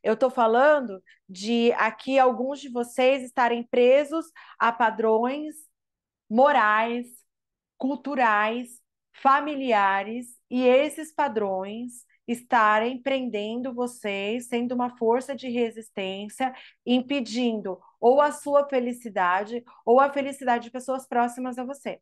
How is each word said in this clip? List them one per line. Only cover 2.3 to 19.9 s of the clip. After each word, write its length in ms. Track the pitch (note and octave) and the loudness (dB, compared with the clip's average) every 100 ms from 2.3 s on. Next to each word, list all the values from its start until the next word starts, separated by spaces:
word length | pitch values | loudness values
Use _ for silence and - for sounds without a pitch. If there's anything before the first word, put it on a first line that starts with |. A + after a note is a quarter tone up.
| A3+ B3+ C#4 | 2 -6 -8
de 100 | C#4 | -10
vocês 540 | A#3+ A#3+ - B3+ C#4 | -8 -6 2 2 2
estarem 400 | B3 - A#3+ A#3 | -2 -2 0 0
presos 640 | A#3+ B3 B3 C4+ D4 D#4+ D#4+ - - - | -2 2 6 4 2 -6 -8 -20 -20 -2
a 120 | A#3 | -2
padrões, 840 | A#3 A3+ G3+ A3+ A3 B3 C#4+ D#4 D4+ _ _ _ _ _ _ _ | 2 -2 0 0 2 0 -4 -10 -14 _ _ _ _ _ _ _
morais, 760 | G#3+ C#4 C#4 G#3+ G#3+ A3+ A#3+ A#3+ - _ _ _ _ _ _ | 4 4 4 2 2 0 -4 -8 -18 _ _ _ _ _ _
culturais, 1040 | C4 C#4+ C#4 D4 A#3 G#3 G#3+ A#3 B3 - _ _ _ | -6 -6 -6 0 2 2 0 -4 -10 -18 _ _ _
familiares, 1300 | _ C4+ C#4 D4 C#4+ C4 G#3+ G3 G3 G3+ A#3 A#3+ - _ | _ 2 2 0 -4 0 2 2 0 -4 -10 -12 -20 _
e 140 | B3 | 2
esses 500 | B3+ B3+ D4+ D#4 D#4 | 4 4 2 -6 -10
padrões 920 | - C#4+ A3 G3+ F#3+ G3 A3 B3 - _ _ - | -4 -2 -2 -2 -4 -6 -10 -12 -14 _ _ -8
estarem 720 | A#3 - A#3+ G#3+ G#3+ A#3 C4 | -8 0 2 4 4 0 -4
prendendo 720 | C4+ C4+ B3 G#3 G#3 A#3 C4 | -4 -4 -4 -6 -6 -8 -8
vocês, 760 | A#3+ B3 B3 G#3 G3 G3+ A#3+ B3 | -6 -8 -6 -8 -6 -4 -6 -4
sendo 260 | A#3+ A#3+ | -4 -4
uma 220 | B3 B3 B3 | -4 -6 -2
força 380 | A3+ A#3+ B3+ C4+ | 0 0 -2 -10
de 140 | C4 | -6
resistência, 1040 | A#3+ A3+ A3 A3 - F#3+ F#3+ G#3 - C4 B3+ - _ - | -4 -4 -6 -14 -8 -8 -8 -14 -6 -6 -6 -20 _ 0
impedindo 960 | B3 B3+ C#4+ A3 A3+ A#3+ A3 F#3+ F3+ _ _ | 0 0 -6 -4 -2 -2 -2 -8 -10 _ _
ou 220 | A#3 C#4 | 4 4
a 100 | D4 | 2
sua 380 | D4 C#4+ C#4+ C#4+ | -2 0 0 2
felicidade 960 | C4 A#3+ A#3+ A#3 F#3+ F3+ F#3 G#3 A#3+ - _ | -2 -4 -8 -8 -2 0 0 -2 -10 -12 _
ou 160 | - | 4